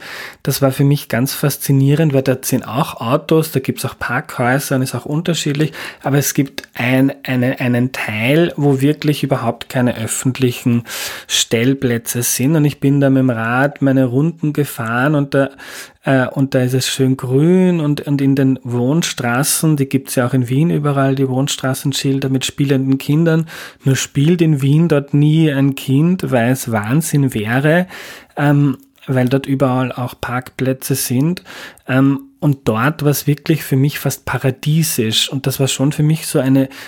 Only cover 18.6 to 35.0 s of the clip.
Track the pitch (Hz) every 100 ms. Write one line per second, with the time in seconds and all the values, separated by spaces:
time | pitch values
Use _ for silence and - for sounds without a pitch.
18.6 | 120 120 123 160 175 - 120 120 143 -
19.6 | 160 151 135 131 - - 123 131 123 131
20.6 | 170 160 147 139 135 135 135 127 143 -
21.6 | - 156 143 131 139 135 139 135 135 -
22.6 | 139 139 135 135 - 151 165 160 160 -
23.6 | - - 135 127 - 139 147 175 160 143
24.6 | 135 151 170 147 143 143 147 156 156 139
25.6 | 139 135 - 135 165 185 139 127 117 127
26.6 | - 107 104 143 160 147 135 110 104 123
27.6 | 151 170 185 - - - - - 147 143
28.6 | 143 131 - _ - 131 123 135 135 135
29.6 | 135 127 127 - 123 - - 123 - -
30.6 | 127 131 - 135 - 123 156 180 - -
31.6 | - - - 131 139 139 - _ 151 135
32.6 | - 110 131 160 143 139 - 147 - 151
33.6 | - 135 143 - 139 - - 131 135 127
34.6 | 151 156 156 -